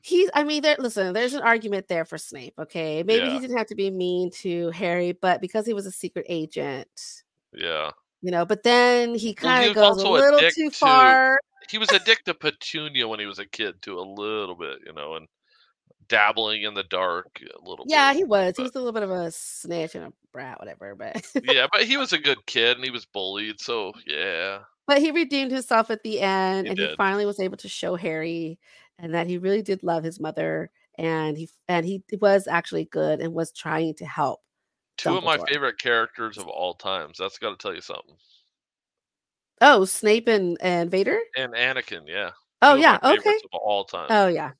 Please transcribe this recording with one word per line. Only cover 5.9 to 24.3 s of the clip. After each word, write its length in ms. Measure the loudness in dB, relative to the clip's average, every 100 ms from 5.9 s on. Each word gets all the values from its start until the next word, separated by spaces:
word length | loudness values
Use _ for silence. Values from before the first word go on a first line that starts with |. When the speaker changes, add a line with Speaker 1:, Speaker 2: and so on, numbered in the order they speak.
Speaker 1:
secret 340 | -10 -8 -10 -6
agent. 960 | -6 -6 -6 -8 -8 -12 -18 -18 -18 _ _ _
Speaker 2:
Yeah. 380 | -10 -6 -4 -6 -10 _ _
Speaker 1:
You 80 | -4
know, 140 | -2
but 180 | -2 0
then 520 | 4 6 6 4 2
he 220 | -2 -6 -4
Speaker 2:
Well, 180 | 0 4
he 60 | 4
Speaker 1:
kinda 20 |
Speaker 2:
was 60 |
Speaker 1:
goes 280 | 8 6 6
a 40 | 4
Speaker 2:
also 20 |
a 20 | 6
Speaker 1:
little 160 | 8 8
Speaker 2:
dick 140 | 6
Speaker 1:
too 160 | 4 -4
Speaker 2:
to, 60 | 2
Speaker 1:
far. 640 | 6 8 10 8 6 2 -2 _ -10
Speaker 2:
he 100 | -4
was 120 | 2
a 60 | 2
dick 260 | 4 2
to 100 | 2
Petunia 720 | -4 -4 -4 -10 -8 -6 -4 -2
when 120 | -4
he 60 | -8
was 120 | -10
a 80 | -14
kid, 360 | -6 -6 -6
too, 160 | -12 -10
a 20 |
little 540 | -10 -8 -6 -6 -6
bit, 240 | -8 -10 -12 -16
you 60 |
know, 240 | -14 -12 -12
and 100 | -14 _ _ _ _ _ _ _ _
dabbling 540 | 2 2 2 -2 -2
in 100 | -4
the 100 | -6
dark 560 | -6 -2 -2 -4 -8 -18
a 260 | -20 -20 -18
little 160 | -16 -2
Speaker 1:
Yeah, 240 | 4 4
Speaker 2:
bit, 60 | 2
Speaker 1:
he 60 |
was. 320 | 2 2 0 -2
He 60 |
Speaker 2:
but 60 | -8
Speaker 1:
was 60 | -6
a 20 |
little 140 | -6
bit 100 | -6
of 80 | -4
a 200 | -4 -6
snitch 640 | -8 -12 -12 -8 -6 -6 -10
and 80 |
a 80 | -18 _ _
brat, 260 | -16 -14 -14
whatever, 340 | -18 -16 -18
but 260 | -14 -10 -10 -6
<laughs> 80 | -6
Speaker 2:
Yeah, 240 | 2 4 4
but 120 | 2
he 120 | 2 0
was 160 | 0
a 60 | 0
good 260 | 0 -2 -2
kid, 300 | 2 2 2
and 80 |
he 60 | -4
was 120 | -10
bullied, 560 | -10 -8 -6 -6 -8 -10
so, 320 | -6 -6 -6 -10 -10
yeah. 540 | -6 -4